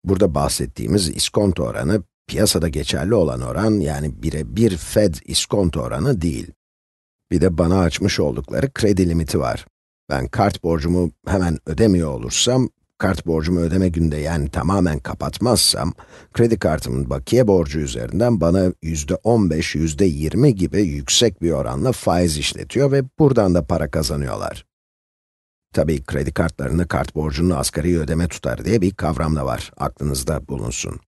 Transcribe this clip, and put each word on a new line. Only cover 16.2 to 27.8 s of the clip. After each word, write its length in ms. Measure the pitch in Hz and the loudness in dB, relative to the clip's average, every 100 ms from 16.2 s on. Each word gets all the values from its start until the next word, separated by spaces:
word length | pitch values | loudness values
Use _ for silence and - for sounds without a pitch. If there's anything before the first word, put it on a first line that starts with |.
| - | -8
kredi 260 | - 117 110 | 0 2 4
kartımın 520 | 95 78 65 64 65 | 2 0 -2 -4 -2
bakiye 360 | 67 - 117 113 | -6 2 4 6
borcu 320 | 95 73 78 | 4 2 -2
üzerinden 640 | 71 60 58 78 123 107 | -4 -6 -6 0 2 2
bana 320 | 82 95 92 - | 4 4 2 -2
yüzde 320 | 80 80 71 | -6 -6 -4
on 360 | 90 107 117 95 | -2 2 4 4
beş, 240 | 80 80 | 0 -2
yüzde 300 | 73 80 73 | -2 -2 2
yirmi 500 | 98 73 78 92 143 | 2 2 -2 2 4
gibi 280 | 101 82 98 | 4 0 0
yüksek 600 | 98 71 65 - 117 92 | 0 -2 0 2 2 2
bir 80 | 85 | -2
oranla 420 | 73 60 67 117 | 0 -2 -2 -2
faiz 460 | - - 87 87 76 | 0 0 2 2 0
işletiyor 540 | 69 - - - 139 | -4 -6 -6 0 2
ve 100 | 139 131 - | 2 -2 2
buradan 360 | 151 120 98 | 4 6 4
da 120 | 87 76 | 4 2
para 240 | 82 76 | -2 0
kazanıyorlar. 760 | 80 78 73 67 50 50 - _ _ _ _ _ _ _ _ _ _ _ | -2 -2 -2 -4 -6 -8 -10 _ _ _ _ _ _ _ _ _ _ _
Tabii 320 | - 76 73 | -2 0 -2
kredi 280 | - 71 69 | -4 -4 -4
kartlarında 560 | - 82 - 67 82 87 | -2 -2 -2 -2 -2 0
kart 260 | 76 - | -2 -2
borcunun 360 | 76 76 69 87 | -4 -4 0 0
asgari 480 | 78 69 76 | 0 -2 -2